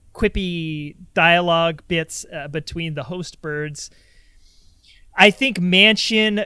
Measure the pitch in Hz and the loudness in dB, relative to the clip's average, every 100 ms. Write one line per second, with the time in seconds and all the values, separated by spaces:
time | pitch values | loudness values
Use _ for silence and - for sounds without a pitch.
0 | _ - 208 202 185 170 160 151 147 - | _ -2 -2 0 -4 -4 -6 -8 -10 -14
1 | - - 165 175 175 165 165 156 - 170 | -8 2 4 4 4 2 2 -2 -4 -4
2 | 160 - - 160 147 156 156 175 165 147 | -4 -10 -14 -14 -10 -10 -10 -8 -8 -8
3 | 131 180 170 - 156 147 151 147 - _ | -8 -10 -10 -12 -8 -8 -8 -10 -16 _
4 | _ _ _ _ _ _ - _ _ - | _ _ _ _ _ _ -20 _ _ -20
5 | - - 202 196 269 190 180 185 208 220 | -12 4 4 4 -2 -2 0 4 6 4
6 | - 220 214 208 | 0 0 0 -2